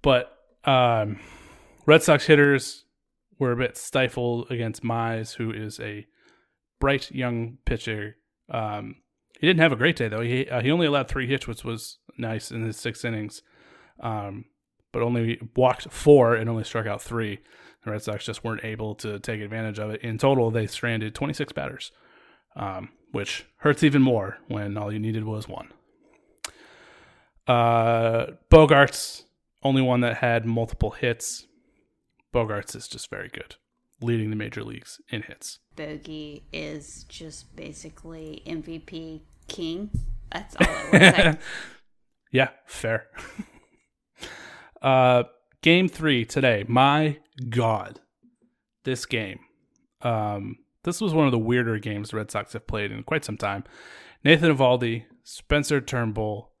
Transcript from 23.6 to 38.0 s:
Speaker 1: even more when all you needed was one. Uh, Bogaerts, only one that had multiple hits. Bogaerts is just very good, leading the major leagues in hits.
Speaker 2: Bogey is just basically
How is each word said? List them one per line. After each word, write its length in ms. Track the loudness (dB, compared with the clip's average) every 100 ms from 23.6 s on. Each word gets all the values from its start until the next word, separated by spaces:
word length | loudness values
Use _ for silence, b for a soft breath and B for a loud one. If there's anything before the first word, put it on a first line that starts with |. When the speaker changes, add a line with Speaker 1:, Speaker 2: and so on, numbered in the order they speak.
| 0 4
Speaker 1:
even 180 | 4 6
more 360 | 4 4 -2 -10 -8
when 300 | -8 -6 -6
all 140 | -6
you 80 | -6
needed 240 | -4 -4
was 240 | -6 -8 -10
one. 220 | -14 -16 -20 _ _ _ _ _ _ B B B B B B B B B B 0
Uh, 800 | 4 4 4 4 2 2 0 -4 -10 _
Bogaerts, 720 | 10 12 8 6 2 -10 -12 _ _ _ _
only 180 | 0 2
one 200 | 4 2
that 160 | 0 0
had 280 | 0 0 0
multiple 460 | -2 -4 -2 -4
hits. 540 | -2 -4 -2 -8 -12 -16 _ _ _ _ _ _ _ _
Bogaerts 420 | -2 -2 -4 -8 -14
is 120 | -14
just 220 | -16 -12
very 180 | -12 -12
good, 280 | -14 -16 -20 _ _ _ _
leading 280 | -2 -2 -2
the 60 | -4
major 280 | -6 -8
leagues 380 | -12 -14 -18 -20 _
in 140 | -12
hits. 360 | -10 -16 -16 -18 _ -14
Speaker 2:
Bogey 680 | -14 -14 -14 -14 -14 -18 -14
is 520 | -12 -10 -12 -16 -20 -20
just 500 | -18 -18 -18 -20 -18
basically 880 | -16 -16 -20 -20